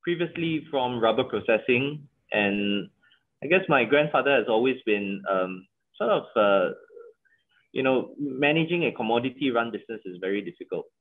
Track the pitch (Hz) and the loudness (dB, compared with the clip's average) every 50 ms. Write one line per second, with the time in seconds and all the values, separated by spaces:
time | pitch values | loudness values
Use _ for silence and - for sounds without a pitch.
0 | _ - 175 165 175 165 170 - 170 165 160 156 147 - - 135 127 123 123 120 | _ -4 -4 -2 -4 -6 -4 -6 -4 -4 -4 -4 -6 -4 -2 -2 -2 0 -2 2
1 | 110 113 110 113 131 127 - 107 98 - 113 107 - - 123 120 131 139 147 151 | 2 2 2 2 0 -2 -2 -4 2 2 2 2 4 2 2 2 2 -2 -6 -8
2 | - - _ _ _ _ - 107 104 101 101 101 101 101 101 101 92 - _ _ | -14 -18 _ _ _ _ -2 0 2 2 0 0 -2 -2 -2 -4 -6 -8 _ _
3 | _ _ _ _ _ _ _ _ - 139 170 185 170 - 156 135 120 110 135 143 | _ _ _ _ _ _ _ _ -2 0 0 0 2 2 2 2 4 4 4 2
4 | 151 151 - 143 127 143 139 127 107 120 113 110 120 131 131 - - 110 107 101 | 2 2 0 0 2 4 2 2 2 2 2 2 2 2 0 -2 0 0 0 0
5 | 101 98 98 98 98 - 98 95 92 92 92 92 92 _ _ _ _ _ _ - | 0 -4 -6 -6 -4 -2 0 0 0 -2 -6 -10 -14 _ _ _ _ _ _ -4
6 | 208 233 208 160 - - - 117 104 101 98 98 92 85 - - - _ - - | -2 0 0 0 -2 -2 0 2 4 6 6 4 4 2 -2 -6 -16 _ -20 -20
7 | - - - _ _ _ _ _ _ _ _ _ _ _ _ - 131 131 131 123 | -20 -20 -20 _ _ _ _ _ _ _ _ _ _ _ _ -2 0 2 2 2
8 | - - - - 147 143 131 127 143 143 151 160 165 160 175 175 165 123 - - | 0 -4 -8 -8 -8 -8 -4 0 0 2 2 2 0 0 -2 0 0 -2 -2 -2
9 | 120 110 113 117 120 135 127 - 147 135 120 117 117 117 107 101 - _ 113 107 | -2 0 0 0 0 -2 -6 -2 -4 0 0 0 -2 -2 -6 -10 -10 _ -14 -12
10 | _ 95 90 87 92 92 98 101 101 90 87 _ 92 _ 92 82 - - _ _ | _ -14 -12 -8 -4 -2 -2 -2 -4 -6 -12 _ -12 _ -8 -8 -8 -10 _ _